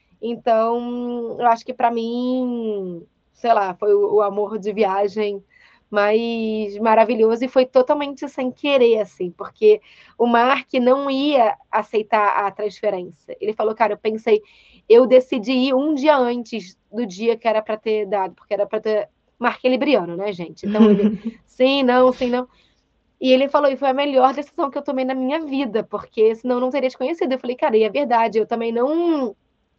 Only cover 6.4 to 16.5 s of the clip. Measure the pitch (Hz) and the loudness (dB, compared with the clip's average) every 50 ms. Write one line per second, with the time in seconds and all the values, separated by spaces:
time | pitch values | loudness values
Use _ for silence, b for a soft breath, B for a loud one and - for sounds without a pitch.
6.4 | 220 220 214 214 214 202 202 208 220 226 220 226 226 214 247 220 220 220 233 220 | -4 -4 -4 -4 -6 -6 -6 -2 0 2 4 4 4 4 2 2 2 2 2 0
7.4 | 262 254 - 269 254 254 - 262 254 - 302 294 294 277 277 - 302 269 - - | -2 0 2 2 2 4 4 2 2 2 0 -2 -4 -6 -8 -10 -12 -10 -8 -6
8.4 | 254 254 247 _ - 294 277 262 247 233 220 214 202 185 _ - 180 180 175 - | -6 -6 -6 _ -2 0 2 4 4 4 2 2 -2 -4 _ -10 -10 -10 -10 -12
9.4 | 196 - - - 214 214 214 214 b b b b b b b b 233 240 233 233 | -16 -16 -4 2 4 4 4 4 b b b b b b b b 0 2 4 4
10.4 | 240 254 277 254 254 _ - 262 240 247 262 277 277 277 269 269 277 302 294 262 | 4 2 2 0 -2 _ -2 0 2 2 2 2 0 -2 -2 -2 0 2 2 2
11.4 | 226 214 - - _ _ - 220 214 - - 214 214 - - 214 208 202 - - | 2 2 0 -4 _ _ -4 -4 -4 -4 -4 -4 -2 0 0 0 2 2 0 0
12.4 | 202 196 190 - 208 202 196 - - 208 196 185 175 175 175 _ _ - 170 - | -2 -4 -4 -6 -8 -8 -6 -6 -4 -4 -4 -4 -6 -10 -16 _ _ -18 -14 -8
13.4 | 196 214 220 - 214 220 220 - 226 208 208 - - 220 220 220 - 233 214 214 | -6 -6 -4 -2 -2 -2 -2 0 -2 -2 -2 -4 -4 -6 -6 -4 0 0 0 0
14.4 | 214 b b b b b b b b b 220 233 254 214 254 254 254 - 277 247 | 0 b b b b b b b b b 6 8 8 8 6 4 4 4 -2 -4
15.4 | 190 240 262 254 254 277 262 262 285 311 311 269 254 311 294 269 247 240 240 247 | -2 -2 0 0 2 2 2 0 0 0 -2 0 2 4 4 4 2 0 -2 -4
16.4 | 233 - | -8 -10